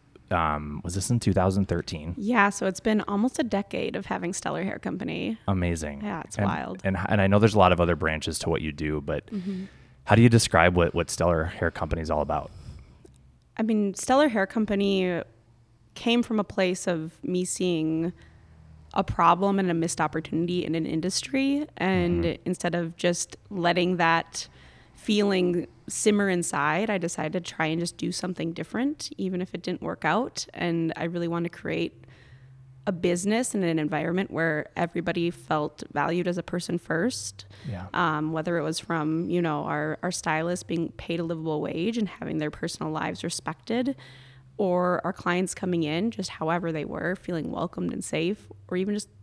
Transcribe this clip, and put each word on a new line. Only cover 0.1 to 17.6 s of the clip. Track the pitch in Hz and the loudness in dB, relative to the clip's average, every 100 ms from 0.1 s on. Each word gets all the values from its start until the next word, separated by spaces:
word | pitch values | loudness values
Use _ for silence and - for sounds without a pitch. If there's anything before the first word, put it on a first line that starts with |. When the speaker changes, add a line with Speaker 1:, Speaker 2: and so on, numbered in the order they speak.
| - - | -16 -2
Speaker 1:
um, | 87 80 76 76 73 | 0 2 0 -4 -8
was | 87 | -6
this | 92 - | -4 0
in | 120 | 2
two | - | 4
thousand | 95 92 95 98 | 4 4 2 0
thirteen? | 85 - 80 78 87 | 0 -4 -8 -8 -6
Speaker 2:
Yeah, | 208 247 202 | 0 2 2
so | - - | 2 -4
it's | - | -2
been | 226 214 | 0 0
almost | - 202 247 - | 0 0 0 0
a | |
decade | 247 196 202 - - - | -2 -2 -2 -4 -4 -6
of | - | -4
having | 190 175 | -4 -4
Stellar | 196 - 160 | -4 -4 -4
Hair | 190 - | -4 -4
Company. | 190 190 - 175 208 220 - | -6 -6 -6 -6 -6 -4 0
Speaker 1:
Amazing. | 95 87 82 76 71 | 2 2 0 -4 -6
Speaker 2:
Yeah, | 208 170 | -6 -8
it's | - - | -8 -2
Speaker 1:
And, | 202 | 0
Speaker 2:
wild. | 170 - 185 | 0 -4 -4
Speaker 1:
and, | 196 190 95 | -2 0 2
and | 104 | 4
I | 98 | 6
know | 101 | 6
there's | 107 | 6
a | 104 | 8
lot | 90 | 8
of | 85 | 8
other | 87 80 | 4 4
branches | 80 78 82 78 | 0 -2 -4 -4
to | - | -2
what | 82 | -2
you | 78 | -2
do, | 73 76 76 | -4 -2 -2
but | 71 73 - | -2 -6 -6
Speaker 2:
Mm-hmm. | 208 180 185 190 - - - | -8 -6 -8 -10 -16 -20 -8
Speaker 1:
how | - | 4
do | 107 | 8
you | 120 | 10
describe | 113 - 85 87 87 | 8 6 6 6 6
what, | 85 | 4
what | 85 82 | 2 -2
Stellar | - 85 82 | 0 2 2
Hair | 82 - 85 | 0 -2 -4
Company | - 80 82 | -2 -4 -2
is | 78 | 0
all | 76 | 0
about? | 73 76 - - - - - - - - - - _ - | 0 -2 -4 -14 -16 -18 -20 -20 -20 -20 -20 -20 _ -4
Speaker 2:
I | |
mean, | 220 220 202 | 0 2 0
Stellar | 185 - 262 302 | -2 2 4 4
Hair | 214 190 | 4 0
Company | 226 214 202 202 190 180 170 - - _ _ _ _ _ | 0 0 2 2 2 2 -2 -6 -14 _ _ _ _ _
came | - 233 240 | -4 2 2
from | 233 220 | 2 0
a | |
place | 196 - 185 180 - | -2 0 0 0 -2
of | 170 160 - | -2 -4 -8
me | - 180 | -4 -2
seeing | 180 - | -2 0